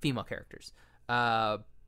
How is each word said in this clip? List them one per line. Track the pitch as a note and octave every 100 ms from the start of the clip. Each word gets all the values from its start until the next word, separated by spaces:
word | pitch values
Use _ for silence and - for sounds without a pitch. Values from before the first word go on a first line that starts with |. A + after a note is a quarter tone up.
female | D3 A#2+
characters. | - - - - - - - - -
Uh, | A#2+ A#2+ A2+ G#2+ G#2 - -